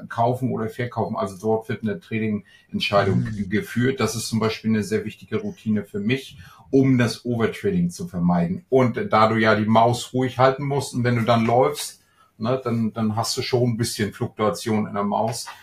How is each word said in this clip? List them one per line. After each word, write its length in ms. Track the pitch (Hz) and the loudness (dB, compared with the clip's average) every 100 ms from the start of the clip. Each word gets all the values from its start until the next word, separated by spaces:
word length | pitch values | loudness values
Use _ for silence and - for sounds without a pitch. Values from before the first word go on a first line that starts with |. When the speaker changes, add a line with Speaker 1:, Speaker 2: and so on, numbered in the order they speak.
| - | -8
Speaker 1:
kaufen 400 | - 120 123 127 | -2 0 0 -2
oder 160 | 113 110 | -4 -6
verkaufen. 480 | - 120 117 98 110 | -6 -6 -4 -4 -4
Also 200 | 101 92 | -6 -4
dort 280 | 110 110 - | -2 -2 -2
wird 120 | 113 | -6
eine 180 | 107 92 | -4 -6
Trading-Entscheidung 1200 | - 110 110 101 - - _ 101 - 101 98 92 | -6 -4 -4 -4 -8 -20 _ -6 0 2 2 0
Speaker 2:
Mhm. 280 | 117 104 92 | -2 -4 -2
Speaker 1:
geführt. 520 | 101 - 117 127 135 | -4 -2 0 0 0
Das 140 | 107 | -2
ist 140 | 110 - | -2 -4
zum 120 | 110 | -2
Beispiel 300 | 110 - 110 | -2 -2 0
eine 120 | 107 | 0
sehr 220 | 92 107 | 0 -4
wichtige 320 | - - - 107 | -4 -12 -8 -6
Routine 460 | 104 - 110 104 | -6 -6 -2 -2
für 160 | 101 101 | -2 -6
mich, 360 | 104 135 - - - - - | -2 -2 -4 -18 -20 -20 0
um 280 | 135 135 123 | 4 6 4
das 260 | 120 - | 2 0
Overtrading 640 | 120 113 104 - 101 90 87 | -4 0 0 0 0 2 0
zu 160 | - 87 | -2 -8
vermeiden. 580 | 87 87 87 85 95 - | -2 2 2 0 -4 2
Und 320 | 131 120 117 104 | 2 4 0 0
da 180 | 107 110 | 4 4
du 80 | 113 | 4
ja 180 | 110 | 4
die 100 | 107 107 | 4 4
Maus 460 | 113 117 117 - | 6 6 2 -2
ruhig 260 | 127 131 127 | -2 -2 4
halten 260 | 135 135 | 4 4
musst 300 | 139 139 - | -2 -2 -2
und 100 | 131 | -2
wenn 120 | 120 120 | 0 2
du 60 | |
dann 240 | 110 117 113 | 2 4 4
läufst, 560 | 120 143 147 - - _ _ _ - | 4 2 0 -8 -14 _ _ _ -8
ne, 240 | 113 131 | -4 -2
dann, 300 | 120 117 110 | -2 -2 -2
dann 240 | 113 110 107 | -2 -2 -2
hast 200 | 110 - | -2 -4
du 60 | |
schon 280 | 120 123 123 | -2 0 2
ein 60 | 110 | 0
bisschen 360 | 110 - 98 | -2 -2 -4
Fluktuation 720 | - 107 - 107 - 113 107 - | -4 -8 -2 -2 -2 -2 -2 -2
in 80 | |
der 100 | 101 | -4
Maus. 420 | 101 104 110 120 - - | -2 -2 -2 -4 -10 -16